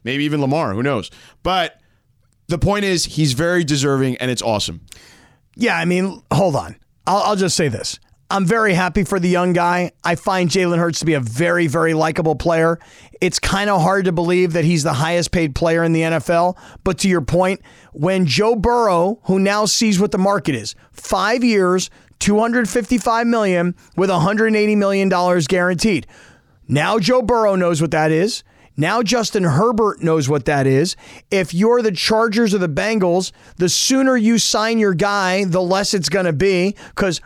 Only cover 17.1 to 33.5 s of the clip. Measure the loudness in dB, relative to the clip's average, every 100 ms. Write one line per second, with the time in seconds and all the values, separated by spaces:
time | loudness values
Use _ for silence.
17.1 | 0 0 0 0 -2 -10 -20 -20 -4 -2
18.1 | 0 0 2 0 2 2 2 2 2 0
19.1 | -2 -2 0 2 0 0 0 2 2 0
20.1 | 0 0 0 -2 -4 -8 -14 _ -20 -4
21.1 | -2 0 0 2 2 2 0 -2 -12 _
22.1 | -4 0 2 2 0 0 -2 0 -2 0
23.1 | 0 0 2 2 0 -2 -4 _ -2 0
24.1 | 2 0 2 2 2 2 2 2 2 2
25.1 | 2 2 0 0 0 0 0 0 0 -4
26.1 | -16 -20 -20 _ _ -4 -2 0 0 2
27.1 | 2 2 2 2 2 0 0 0 0 2
28.1 | 2 0 -4 -12 _ _ -4 -2 0 0
29.1 | -2 -2 0 0 2 2 2 0 0 0
30.1 | 0 0 -2 0 0 2 2 0 -4 -16
31.1 | -20 -4 -2 -2 0 2 2 0 -2 0
32.1 | 2 2 2 2 2 0 -2 -2 0 0
33.1 | 0 -2 -10 -20